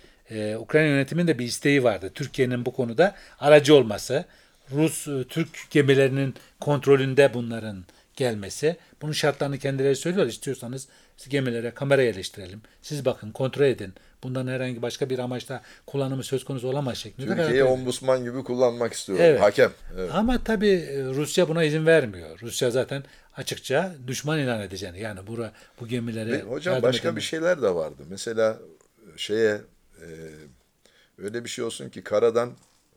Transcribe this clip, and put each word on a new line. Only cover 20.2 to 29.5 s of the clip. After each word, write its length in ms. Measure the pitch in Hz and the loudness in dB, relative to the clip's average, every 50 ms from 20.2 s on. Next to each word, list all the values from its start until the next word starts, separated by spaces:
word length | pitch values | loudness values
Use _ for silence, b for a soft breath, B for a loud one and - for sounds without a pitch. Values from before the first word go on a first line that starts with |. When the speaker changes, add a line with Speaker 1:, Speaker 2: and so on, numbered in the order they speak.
| 214 240 254 233 - | 0 2 0 0 0
Speaker 1:
tabii, 240 | 220 220 208 202 208 | -2 -2 2 2 4
e, 360 | 196 180 156 143 139 139 135 | 2 2 0 -2 -6 -6 -4
Rusya 440 | 131 131 135 151 143 - - 180 147 | -4 -2 -4 -4 0 2 2 2 2
buna 160 | 156 170 170 | 2 2 0
izin 220 | 151 147 160 156 | 0 0 2 4
vermiyor. 520 | 160 165 160 139 113 98 87 82 78 80 - 117 | 6 6 6 4 2 -4 -10 -12 -14 -16 -14 -12
Rusya 280 | 117 107 - - 123 | -10 -4 -2 0 0
zaten 340 | 113 131 120 - 139 139 139 b b b b b b | 2 0 0 -2 -4 -8 -10 b b b b b b
açıkça 580 | - 131 - - - - - 131 143 180 190 180 143 127 | -12 -10 -10 -10 -10 -6 -2 0 0 0 -2 -6 -10 -10
düşman 320 | 123 131 - - 143 156 156 | -10 -8 -6 -4 -4 -2 -2
ilan 220 | 143 127 120 110 | -2 -2 -2 -4
edeceğini, 400 | 104 95 92 92 95 95 85 92 | -6 -8 -10 -10 -12 -12 -10 -10
yani 200 | 107 110 104 95 95 | -10 -10 -10 -12 -12
bura-, 260 | 104 117 117 117 107 107 b b b b - | -12 -10 -8 -10 -10 -12 b b b b -16
bu 60 | 120 113 | -10 -8
gemilere 440 | 120 123 117 117 113 113 110 110 117 | -6 -6 -6 -6 -6 -6 -4 -4 -4
Speaker 2:
Ve 100 | - - | -4 -6
hocam 320 | 98 120 151 151 180 - | -6 -10 -6 -4 -2 -2
Speaker 1:
yardım 140 | 131 117 120 | 0 2 2
Speaker 2:
başka 200 | 127 117 - 165 | 0 0 0 -4
Speaker 1:
eden 80 | 165 | -4
Speaker 2:
bir 40 | 156 | -4
şeyler 420 | 139 - - 160 160 175 180 156 123 | -6 -6 -4 -2 0 0 0 2 2
de 120 | 101 90 | 0 0
vardı. 280 | 85 80 76 71 67 69 76 | 0 -2 -6 -8 -12 -16 -16
Mesela 480 | 95 98 - 120 113 110 113 110 110 107 - 82 80 76 _ _ _ _ - 98 78 | -14 -10 -8 -6 -2 0 2 0 0 -2 -8 -20 -20 _ _ _ _ _ -20 -20 -14
şeye, 440 | 78 - - 104 110 113 107 | -12 -6 -2 0 2 2 2